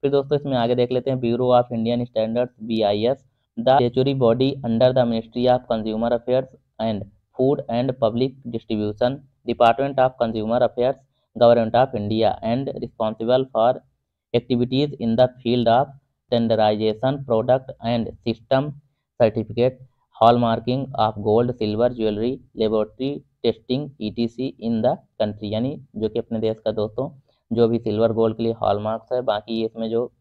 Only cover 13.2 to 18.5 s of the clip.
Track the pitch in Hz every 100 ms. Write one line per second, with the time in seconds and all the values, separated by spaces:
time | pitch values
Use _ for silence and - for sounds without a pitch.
13.2 | 113 127 131 113 117 131 _ _ _ _
14.2 | _ 120 - 123 123 131 147 - 117 117
15.2 | 127 - 117 123 117 120 143 - _ _
16.2 | _ 120 117 110 107 107 110 107 131 139
17.2 | 135 113 123 131 131 - 117 120 107 -
18.2 | - 113 _